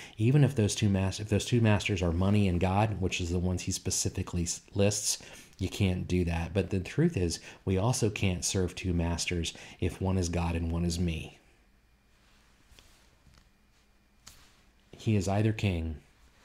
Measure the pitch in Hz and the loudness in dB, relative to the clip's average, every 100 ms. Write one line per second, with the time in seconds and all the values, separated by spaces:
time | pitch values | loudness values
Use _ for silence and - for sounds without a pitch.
0 | - - 110 143 143 - 104 - 107 98 | -12 -2 4 6 4 4 2 2 2 2
1 | 95 - 107 101 - 120 110 101 - 101 | 0 -2 0 0 2 2 4 4 2 0
2 | 87 82 95 104 98 87 92 95 110 92 | 0 2 2 4 4 2 2 2 2 0
3 | 90 - 85 90 87 90 - 95 - - | -2 -2 -2 0 0 -2 -4 -6 -4 -2
4 | 98 - 92 87 85 - - - 101 - | -2 -4 -4 -4 -4 -6 -6 0 0 2
5 | - - - - - - 92 - 98 90 | -2 -4 -8 -20 -16 -6 -4 0 0 0
6 | 92 90 85 82 82 95 92 98 87 - | 0 0 2 -2 -2 -2 -2 -2 -4 0
7 | 165 170 87 82 - - - 92 107 127 | 0 2 -2 -2 -10 -8 -2 0 2 0
8 | 110 - 98 90 - 101 90 - 92 85 | 0 0 -2 -2 -2 0 -2 -2 -2 0
9 | 85 85 - 87 80 - - - 92 - | 0 -2 -2 -4 -4 -8 -16 -6 -4 -2
10 | 95 95 85 87 85 85 85 85 87 85 | -2 0 0 0 -2 -2 -2 -2 0 0
11 | 87 78 71 - _ _ _ _ _ _ | -2 -2 -8 -16 _ _ _ _ _ _
12 | _ _ _ _ _ _ _ - - _ | _ _ _ _ _ _ _ -20 -20 _
13 | _ _ _ - _ _ _ _ _ _ | _ _ _ -20 _ _ _ _ _ _
14 | _ _ - - - _ _ _ _ - | _ _ -20 -20 -20 _ _ _ _ -8
15 | - 107 92 98 110 107 104 87 80 73 | 0 0 2 2 2 2 0 0 -2 -6
16 | - _ _ _ | -14 _ _ _